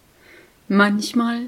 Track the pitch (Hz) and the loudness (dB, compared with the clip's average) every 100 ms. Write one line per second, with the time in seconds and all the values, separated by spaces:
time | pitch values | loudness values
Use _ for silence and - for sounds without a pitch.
0 | _ _ - - - _ - 196 208 208 | _ _ -20 -20 -20 _ -2 2 2 2
1 | - 240 233 240 | -2 -2 -2 -4